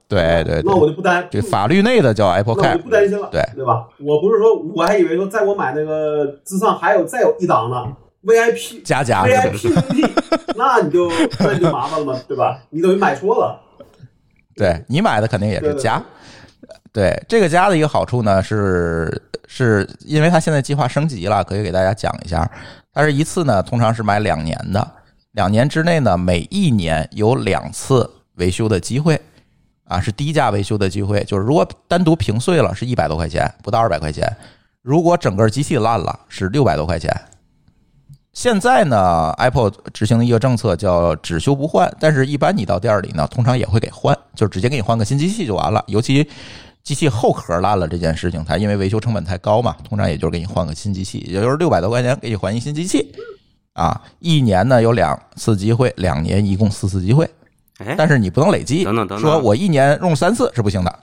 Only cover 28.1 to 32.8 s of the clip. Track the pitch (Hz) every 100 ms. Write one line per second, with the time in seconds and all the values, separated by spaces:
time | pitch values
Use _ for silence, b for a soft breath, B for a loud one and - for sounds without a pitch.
28.1 | - _ - 90 90 110 98 - 127 160
29.1 | 151 - b b b _ _ _ 90 90
30.1 | 104 143 156 127 101 98 107 98 95 98
31.1 | 104 - 98 110 160 185 - _ 175 165
32.1 | 165 - 107 156 170 101 95